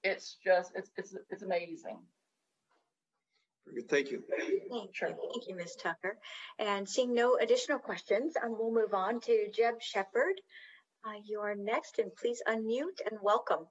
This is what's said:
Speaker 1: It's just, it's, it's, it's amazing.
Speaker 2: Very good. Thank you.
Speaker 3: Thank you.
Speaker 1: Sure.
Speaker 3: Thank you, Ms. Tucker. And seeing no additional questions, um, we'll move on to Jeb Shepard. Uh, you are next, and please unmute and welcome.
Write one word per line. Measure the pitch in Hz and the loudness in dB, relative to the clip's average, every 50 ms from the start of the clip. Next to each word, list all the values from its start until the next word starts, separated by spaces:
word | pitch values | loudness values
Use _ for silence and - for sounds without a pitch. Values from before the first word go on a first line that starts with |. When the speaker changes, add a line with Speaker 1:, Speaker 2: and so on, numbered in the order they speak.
| - | 0
Speaker 1:
It's | 196 190 - - - - _ - | -2 -2 -2 -6 -14 -16 _ 4
just, | 190 185 180 180 - - | 6 6 6 6 0 -8
it's, | 190 190 _ _ | -8 -8 _ _
it's, | - 185 - 190 - - _ | -10 -10 -8 -12 -14 -10 _
it's | - 196 208 | -10 -8 -4
amazing. | 190 180 175 175 170 165 160 - - 214 - 180 _ _ _ _ _ _ _ _ _ _ _ _ _ _ _ _ _ _ _ _ _ _ _ _ _ _ _ _ _ _ _ _ | -2 -2 -2 -2 -4 -10 -10 -10 -12 -12 -12 -16 _ _ _ _ _ _ _ _ _ _ _ _ _ _ _ _ _ _ _ _ _ _ _ _ _ _ _ _ _ _ _ _
Speaker 2:
Very | - - 117 | -10 -8 -8
good. | 117 - | 0 2
Thank | 147 143 135 131 | 2 2 4 2
you. | 127 - - - | -4 -6 -4 -4
Speaker 3:
Thank | 185 - - - | -2 -2 2 2
you. | 381 - - - 247 226 202 190 - | 0 0 0 -4 -6 -6 -6 -6 -6
Speaker 1:
Sure. | - 180 160 | -4 -4 -4
Speaker 3:
Thank | - - - - - 240 - | -2 -4 -6 -6 -6 -6 -8
you, | - 190 | -6 -8
Ms. | 180 175 170 - | -8 -8 -10 -10
Tucker. | - - 170 165 _ - 190 214 - - - - - - - - - | -6 -4 -4 -4 _ -4 -6 -6 -6 -14 -16 -14 -14 -14 -14 -6 -4
And | 220 208 202 196 196 | -2 0 0 -2 -2
seeing | 196 - - 254 247 240 | -2 0 0 2 2 4
no | 240 240 247 254 | 4 4 4 4
additional | - 226 226 233 233 - - 294 240 | 4 6 4 4 2 4 0 -2 -2
questions, | - - 196 175 - - 202 214 269 330 - - | -2 -6 -8 -8 0 2 2 2 2 0 -2 -2
um, | - 233 226 | -2 -2 -2
we'll | 214 226 226 | -2 -2 2
move | 226 233 214 196 202 | 4 2 2 4 2
on | 190 185 202 240 233 | 0 2 0 0 -2
to | - 233 233 214 208 202 | 2 4 4 4 4 0
Jeb | - 220 233 233 233 233 | 2 2 2 2 2 -2
Shepard. | - - - 208 196 - - 233 285 359 392 381 _ _ - - - - - - _ _ _ _ - | -10 -4 -2 -2 -4 0 0 0 2 2 0 -4 _ _ -20 -20 -20 -20 -20 -20 _ _ _ _ -12
Uh, | 220 214 208 208 | -10 -10 -10 -8
you | 208 214 208 | -6 -6 -4
are | 208 208 208 | -2 -2 -4
next, | 202 202 208 233 302 - - - - | -2 -2 -2 -2 -2 -2 -2 -2 -2
and | 214 196 - | -2 -2 -4
please | - - 240 240 - - | -4 -2 -2 -2 0 0
unmute | - 220 226 220 220 233 254 302 370 381 - - 220 | 0 0 2 0 0 0 0 0 -2 -4 -4 -4 -4
and | 220 214 | -4 0
welcome. | 196 202 208 233 - - 180 156 165 - | 4 4 4 4 4 2 0 0 0 -12